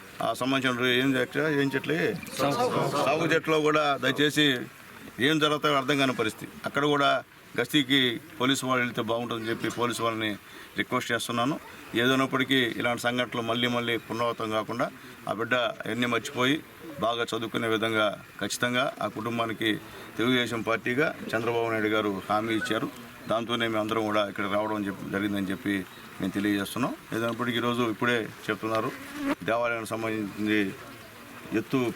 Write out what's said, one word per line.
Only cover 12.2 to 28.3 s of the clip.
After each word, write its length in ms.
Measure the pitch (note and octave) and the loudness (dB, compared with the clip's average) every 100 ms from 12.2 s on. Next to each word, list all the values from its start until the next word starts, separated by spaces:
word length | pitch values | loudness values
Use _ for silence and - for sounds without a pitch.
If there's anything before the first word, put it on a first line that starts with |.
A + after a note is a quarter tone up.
| C3+ C3 B2+ | 2 0 2
ఇలాంటి 480 | C3 A#2+ G2+ A#2 A#2+ | 2 2 0 -2 0
సంఘటనలు 400 | A#2+ B2 B2 B2 | 0 0 -2 -2
మళ్ళీ 260 | A2+ A#2 B2 | -2 0 0
మళ్ళీ 280 | A#2+ A#2+ A#2 | 0 0 -2
పునరావృతం 540 | - A2+ A#2 A#2 A2+ | -2 -2 -2 -2 -2
కాకుండా 400 | A2 G#2+ A#2 C#3+ - - - - | -2 -2 -2 -4 -6 -18 -12 -6
ఆ 40 | |
బిడ్డ 220 | G#2 A2+ B2+ A2+ - - | -4 0 2 0 -2 -4
ఎన్ని 200 | A2+ A#2+ | -2 0
మర్చిపోయి 540 | A#2 A2 A#2+ B2 D3+ - - - - | 0 -2 0 2 2 -2 -16 -14 -4
బాగా 220 | A2 A#2 | -2 0
చదువుకునే 460 | A#2 A2+ A#2 A#2+ A#2 | -2 -2 -2 -2 0
విధంగా 560 | A2 A2+ A2 G#2+ F2+ - - | 2 2 2 2 0 -12 -8
ఖచ్చితంగా 520 | G#2 - B2 B2 C3+ - | -6 -2 0 0 0 -2
ఆ 40 | G#2+ | -6
కుటుంబానికి 680 | G2 A2 A#2 A#2 G#2 A2+ F#2+ - - - - | -4 -4 -2 -2 0 0 0 -4 -16 -10 0
తెలుగుదేశం 460 | A#2 B2+ A#2 A#2 | 2 4 2 -2
పార్టీగా 520 | G#2+ A2+ B2 B2 - - G#2+ A2 | 0 0 0 2 0 0 -2 -2
చంద్రబాబు 340 | A#2+ A#2 A#2 | 0 2 2
నాయుడు 180 | A2 G#2+ | 2 2
గారు 340 | G#2+ G#2 G2 F2+ | 2 2 -2 0
హామీ 240 | G#2 A2+ | 0 2
ఇచ్చారు. 360 | A2+ - A2 C3+ - - - - | 0 0 0 -2 -8 -16 -10 -2
దాంతోనే 360 | A2 A2+ A#2 A#2 | -2 0 0 0
మేము 140 | A2 | 0
అందరం 240 | G#2+ A2 | 0 0
కూడా 240 | G#2+ G#2+ G2+ | 2 2 0
ఇక్కడ 180 | F#2+ G2+ | 0 0
రావడం 360 | G#2 G#2+ G#2+ G2+ | 2 2 0 -2
చెప్పి, 240 | F#2+ - | -4 -4
జరిగిందని 400 | G2 G#2 G2+ F#2+ | -2 0 0 -2
చెప్పి 340 | F#2+ G2+ G2+ F2+ - - - | -2 0 -2 -2 -12 -16 -4
మేము 100 | F#2+ | -2
తెలియజేస్తున్నాం. 640 | G2+ G#2 G2+ G2 - C#3+ D4+ - A2 | 0 2 2 0 -2 -2 -4 -6 -2
ఏదైనప్పటికీ 420 | A#2 A#2 B2 A#2 | -2 -2 -2 0
ఈరోజు 240 | A#2+ A#2+ | 0 2
ఇప్పుడే 460 | A#2+ G#2 A#2+ A#2+ G#2 | 0 2 2 2 -2